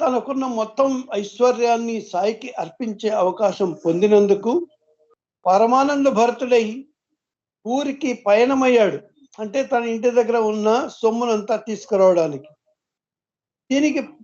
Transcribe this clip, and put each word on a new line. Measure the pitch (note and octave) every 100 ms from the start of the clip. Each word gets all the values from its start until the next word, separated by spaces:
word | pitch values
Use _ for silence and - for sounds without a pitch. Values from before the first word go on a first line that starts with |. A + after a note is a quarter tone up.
| D4+
తనకున్న | B3 A#3 C4+ C4
మొత్తం | A3+ A3 - C4+ B3+ B3+
ఐశ్వర్యాన్ని | G#3 G3+ - B3 A#3 A#3 A#3 A#3 A3+
సాయికి | - F3+ G3+ A3 B3+
అర్పించే | - E3 - A3+ G3+ G#3+
అవకాశం | - F3+ F3+ G3+ F3+ F#3
పొందినందుకు | D#3 E3+ E3+ G#3 G#3 G3+ G3+ G#3+ E4+ E4+ _ _ _ _ _ _ _ F3+
పరమానంద | F#3+ A3+ C4 C#4 C#4+ C#4
భరితుడై | G#3+ A#3 A#3+ B3+ B3 A3 B3 C4+ _ _ _ _ _ _ _ G#3+
ఊరికి | C4 C#4+ C4+ D4 A#3+ G3+
పయనమయ్యాడు. | G#3 B3 C4+ B3+ A#3+ G3 C#3 - _ _ -
అంటే | G#3+ B3+
తన | A#3+ B3
ఇంటి | A#3 A3+ A#3+
దగ్గర | A#3+ A3+ A#3
ఉన్న | G#3+ G#3+ G#3+ A#3 C#4+
సొమ్మునంతా | - A3+ A#3 A#3+ G#3+ G3+ G#3+
తీసుకురావడానికి. | - G#3 - G3 F#3+ F3 D#3 C#3 - _ _ _ _ _ _ _ _ _ _ _ _
దీనికి, | C4+ D4+ D4+ - -